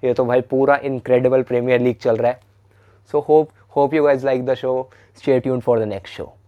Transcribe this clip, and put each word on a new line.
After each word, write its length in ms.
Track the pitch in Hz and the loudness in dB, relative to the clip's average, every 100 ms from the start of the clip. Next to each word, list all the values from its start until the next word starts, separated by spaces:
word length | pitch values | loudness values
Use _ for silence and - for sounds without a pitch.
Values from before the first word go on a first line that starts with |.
ये 100 | 131 | -2
तो 120 | 120 123 | -2 2
भाई 160 | 123 | 0
पूरा 340 | 127 131 135 143 | 0 0 2 0
इनक्रेडिबल 680 | 139 131 120 127 127 131 | 0 -8 0 2 2 0
प्रीमियर 380 | 123 123 123 123 | 0 -2 0 0
लीग 140 | 123 117 | 0 -2
चल 220 | 127 113 | -2 0
रहा 140 | 117 | -2
है। 80 | 127 _ _ _ _ _ _ _ | -4 _ _ _ _ _ _ _
So 100 | 147 143 | -6 2
hope, 180 | 156 156 _ _ - | 2 2 _ _ -2
hope 160 | 143 | 0
you 120 | 160 147 | 2 2
guys 180 | 135 135 | 2 0
like 200 | 131 127 | -2 -2
the 140 | 131 135 | -4 -2
show, 180 | 127 131 _ _ _ | -4 -6 _ _ _
stay 180 | - 131 | 0 0
tuned 220 | 120 127 | 0 -4
for 160 | 120 120 | 0 0
the 120 | 110 98 | 0 -6
next 180 | - | -12
show। 140 | - 80 - | -14 -16 -16